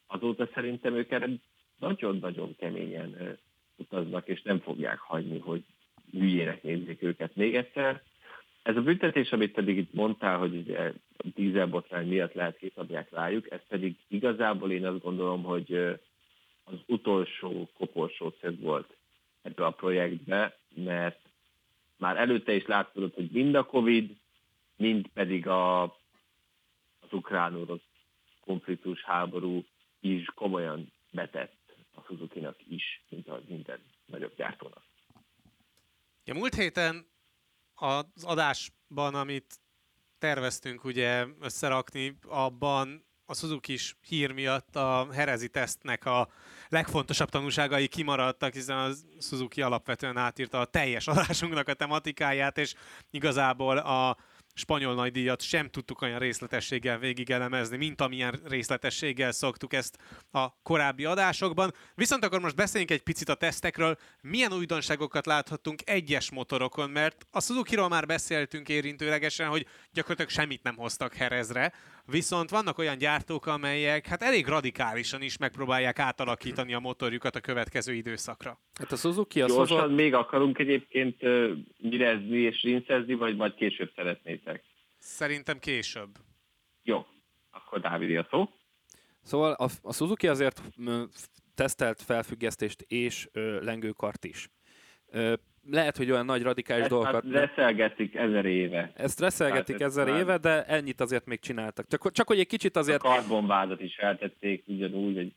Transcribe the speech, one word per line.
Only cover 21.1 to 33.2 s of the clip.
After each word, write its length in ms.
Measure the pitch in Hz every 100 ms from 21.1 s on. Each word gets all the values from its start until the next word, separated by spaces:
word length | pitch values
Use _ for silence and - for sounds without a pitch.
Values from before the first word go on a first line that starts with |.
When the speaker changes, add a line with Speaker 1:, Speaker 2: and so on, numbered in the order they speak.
| - _ _ _ _ _ _ _ -
Speaker 1:
már 200 | 104 110
előtte 360 | 120 117 113
is 120 | 101 -
látszott, 500 | 101 98 98 92 -
hogy 140 | 85
mind 240 | 117 139 143
a 80 | 127
covid, 500 | 131 113 117 107 - _ _ _ _ _ -
mind 320 | 110 110 95
pedig 400 | 101 92 92 98
a, 360 | 92 90 90
az 1300 | 87 - _ _ _ _ _ _ _ _ _ _ -
ukrán-orosz 760 | 98 - 95 87 87 85 87 - _ _ _ _ _ -
konfliktus, 580 | 92 - 90 92 87
háború 600 | - 87 90 90 90 90 - _ _ _
is 260 | 101 92 85 -
komolyan 560 | 101 92 82 78 71 _ _
betett 640 | 90 85 71 - _ _ _ _ -
a 60 | -
Suzuki-nak 480 | 85 80 - 76 - -
is, 320 | 82 - - _
mint 180 | 78